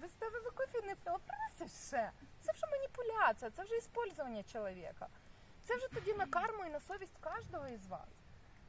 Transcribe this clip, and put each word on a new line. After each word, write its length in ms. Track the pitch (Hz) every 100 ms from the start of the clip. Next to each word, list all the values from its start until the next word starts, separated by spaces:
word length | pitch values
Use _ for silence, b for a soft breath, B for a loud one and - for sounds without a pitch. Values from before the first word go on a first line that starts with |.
без 100 | 339
тебе 280 | - 453 453
би 100 | 466
кофе 300 | - 539 480
не 140 | 403 392
пила, 220 | 359 359 -
принеси 480 | 831 855 - 330 - -
ще". 240 | 269 208 - - -
Це 100 | -
вже 140 | - 640
маніпуляція, 800 | 554 539 508 466 440 330 214 233
це 120 | 330
вже 140 | 403 466
іспользування 640 | - 466 466 302 262 220
чоловіка. 640 | 196 233 202 185 165 - - B B B B B -
Це 80 | 480
вже 120 | 523
тоді 260 | 466 370
на 120 | 415 370
карму 400 | 349 415 440 349
і 40 |
на 100 | 294
совість 380 | - 370 370 -
кожного 460 | 311 403 453 339 269
із 200 | 226 190
вас. 200 | 185 - - - - - -